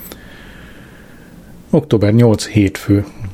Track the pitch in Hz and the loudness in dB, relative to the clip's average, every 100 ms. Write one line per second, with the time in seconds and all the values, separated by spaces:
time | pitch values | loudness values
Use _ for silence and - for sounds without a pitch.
0 | - - - - - - - - - - | -20 -20 -20 -20 -20 -20 -20 -20 -20 -20
1 | - - - - - - - 160 143 113 | -20 -20 -20 -20 -20 -18 -4 -2 0 0
2 | 104 113 120 101 - 104 98 - - 101 | 2 4 4 2 -2 0 0 -2 0 0
3 | 101 - - | -2 -12 -16